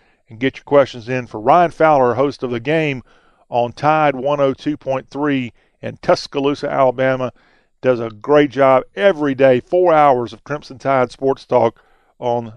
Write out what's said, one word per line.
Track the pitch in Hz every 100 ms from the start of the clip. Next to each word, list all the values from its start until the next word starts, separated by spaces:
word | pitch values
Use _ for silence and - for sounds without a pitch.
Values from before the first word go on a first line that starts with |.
| _ _ _
and | 110
get | 135 -
your |
questions | - 143 131 123 110
in | 127 120
for | 110
Ryan | 110 165 170
Fowler, | - 160 147 123
host | 117 143 -
of | 127
The | 120
Game | 117 160 156 131 - _ _ _ _
on | 123 120
Tide | - 147 156 151
one | 131 135 147
oh | 139
two | 127 151 151
point | 131 131 117
three | 139 147 139 123 - _ _
in | 117 117
Tuscaloosa, | - - - 147 139 143 143
Alabama. | 143 131 120 131 131 127 - _ _ _ _
Does | 131 123
a | 113
great | 107 - 147 147
job | 117 135 131 -
every | - 202 160 147
day, | 131 135 127
four | - 180 180
hours | 156 147 123 113
of | 110
Crimson | - 147 - 127
Tide | 135 135 123
sports | - 135 131
talk | - 123 117 - _ _ _ _
on | 123 120 117